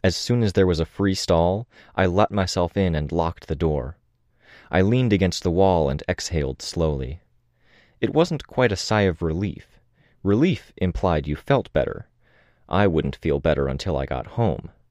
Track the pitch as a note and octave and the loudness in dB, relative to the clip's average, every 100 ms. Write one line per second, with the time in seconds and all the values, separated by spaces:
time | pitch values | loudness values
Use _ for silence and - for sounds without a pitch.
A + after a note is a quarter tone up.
0 | F#2+ - - B2 A2 G2 F#2 E2 D#2+ - | 0 -2 -2 0 2 4 2 2 -2 -2
1 | G2 F#2+ - E2+ E2+ G2 A#2+ - - - | -2 -2 0 2 2 0 -6 -20 -10 -2
2 | F#2 F2+ G#2+ G2+ F2+ F#2+ F2 G#2 F#2+ D#2 | 0 2 0 0 -2 -2 -2 0 0 -2
3 | D2+ E2 E2+ - - D#2 E2 D2 B1+ - | -2 -2 -2 -6 -10 -2 0 -2 -6 -14
4 | _ _ _ _ _ - - F#2 G2 B2 | _ _ _ _ _ -20 -2 2 4 4
5 | B2 G2+ F#2 - F#2 E2+ F#2+ F2 C#2+ C#2+ | 4 4 2 2 0 4 4 4 2 0
6 | - - - E2 C2+ C2 - E2+ D#2+ C#2 | -4 -6 -2 -2 -2 -6 -8 -2 -2 -2
7 | B1+ D#2 _ _ _ _ _ _ _ _ | -6 -10 _ _ _ _ _ _ _ _
8 | - D3+ F3 D#3 - - B2 F#2+ - G#2+ | 0 0 0 -2 -6 0 0 0 0 2
9 | G2 E2 E2 D#2+ G2+ - _ _ _ _ | 2 0 -4 -2 -4 -8 _ _ _ _
10 | _ _ F#2+ G#2+ F3 B2+ - - F2+ - | _ _ 0 2 2 0 -8 -4 -4 0
11 | F#2+ D#2+ C#2+ D2 - C#3 - - B1+ - | 0 0 -2 -8 0 0 2 -2 -2 -6
12 | - _ _ _ _ _ _ F#2 G2+ D#2+ | -16 _ _ _ _ _ _ 0 2 2
13 | C#2 - E2 C#2+ D#2+ C#2+ C#2 C2+ F#2+ C#2+ | -2 -6 -4 -2 0 0 -2 -4 -6 -6
14 | C2+ C2 - - A2+ C#2+ - _ _ | -4 -8 -8 -4 -2 -2 -10 _ _